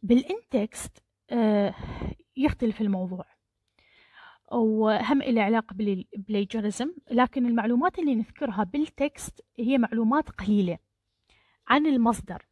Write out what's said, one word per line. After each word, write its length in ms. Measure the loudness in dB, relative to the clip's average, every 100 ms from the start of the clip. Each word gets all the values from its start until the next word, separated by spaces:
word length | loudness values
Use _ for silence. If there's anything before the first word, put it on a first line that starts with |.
بالin 380 | 4 2 2 -6 -2 -2
text، 340 | -2 -8 -14 -16 _ _ _
آه، 460 | 0 2 2 0 -2 -12 -8 -8 -10 _ -2
يختلف 440 | -2 0 -2 -2
الموضوع، 440 | -2 -2 -4 -8 -12 _ _ _ _ _ _ _ _ -20 -20 -20 _
وهم 720 | 0 2 2 2 2 2 0
إله 200 | 2 0
علاقة 320 | 2 0 -2
بالبلاجيرزم، 1200 | -6 -2 -2 -6 -12 -4 -2 -2 -4 -4 -4 -6 -6 _
لكن 340 | 2 2 2 0
المعلومات 540 | 0 0 2 0 0
اللي 160 | 0 0
نذكرها 480 | -2 -6 -6 -2
بالتكست 840 | -2 -2 -4 -2 -4 -4 -16 -16 -20 -6
هي 200 | 0 2
معلومات 520 | 2 2 2 2 0
قليلة 480 | -6 0 2 2 -2 _ _ _ _ _ _ _ _ 0
عن 180 | 2 4
المصدر 600 | 2 2 0 -4 -14 -14